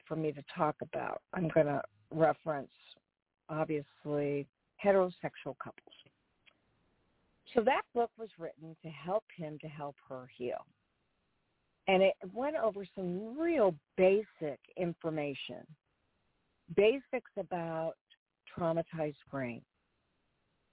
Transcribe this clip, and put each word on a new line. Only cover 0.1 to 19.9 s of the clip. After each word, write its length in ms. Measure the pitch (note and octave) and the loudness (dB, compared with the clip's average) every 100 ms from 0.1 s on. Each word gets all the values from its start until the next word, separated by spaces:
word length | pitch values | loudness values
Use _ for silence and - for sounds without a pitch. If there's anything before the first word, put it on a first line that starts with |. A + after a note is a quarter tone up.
| D#3+ | -4
me 160 | D#3 | -2
to 120 | C#3+ - F3 | -4 -8 -2
talk 200 | D#3 - | 0 -2
about, 400 | D#3 D3+ A#2+ - _ | -6 -6 -6 -8 _
I'm 140 | F3+ E3 | -2 2
gonna 340 | D#3+ D3 C#3+ - _ - | 4 4 2 -4 _ -6
reference, 580 | D#3 D#3+ - D#3+ C#3+ B2 _ - - _ _ _ _ - | 4 4 4 -2 -4 -6 _ -20 -20 _ _ _ _ -6
obviously, 960 | D#3 D#3+ D3+ C#3+ _ D3 D3 C#3+ C#3+ C#3 _ _ - | -4 -2 -2 -6 _ -4 -2 0 -2 -6 _ _ 0
heterosexual 760 | G3+ G3 F#3 - D#3 - D3 B2 | 4 6 4 -2 -10 -8 -12 -10
couples. 380 | - - - - - _ _ _ _ _ _ _ _ _ _ _ _ _ - B3 | -12 -16 -20 -20 -20 _ _ _ _ _ _ _ _ _ _ _ _ _ -4 2
So 60 | |
that 200 | A3 E4 - A#3+ | 4 2 0 -2
book 160 | A#3 - | -2 -4
was 100 | A3 - | -16 -12
written 380 | E3 - D#3+ D#3+ | -12 -12 -18 -14
to 60 | E3 | -14
help 340 | C#3+ D#3+ G#3 - - | -10 -4 -4 -4 -12
him 220 | D#3 D3+ | -10 -10
to 40 | D#3 | -12
help 280 | D3+ C#3+ C#3 - | -12 -12 -14 -14
her 200 | C3 B2 - | -14 -14 -10
heal. 300 | B2 - - _ _ _ _ _ _ _ _ _ _ _ - | -8 -8 -12 _ _ _ _ _ _ _ _ _ _ _ 2
And 160 | F#3+ | 6
it 100 | F#3+ - F#3 | 6 2 -6
went 260 | G3+ C#4 D#4 | -6 -4 0
over 280 | A3+ G3 F#3+ - | -2 -2 -8 -6
some 400 | F3+ F3+ A3 C4+ | -4 -4 -6 -4
real 340 | E4+ D#4+ G3 D#3 _ - | 0 4 4 2 _ 4
basic 640 | F#3 G3+ G#3+ - D3+ C3 - - | 6 6 0 -6 -8 -8 -10 -4
information, 880 | F3 E3 E3 D#3 D3 C3+ - - - D#3 _ _ _ _ _ _ _ _ - E3+ | -4 -4 -4 -4 -4 -6 -10 -12 -16 -20 _ _ _ _ _ _ _ _ -2 4
basics 560 | G#3+ C4+ - B3+ - - | 6 4 -2 -8 -8 -10
about 580 | F3+ F3 E3 D#3+ D#3+ - _ _ _ _ - - | -6 -4 -4 -4 -6 -8 _ _ _ _ -14 -2
traumatized 600 | E3 E3 E3 E3 D3+ D3 _ | 0 0 -2 -4 -6 -6 _
brain 320 | C#3 B2 A#2 - _ _ | -8 -6 -8 -16 _ _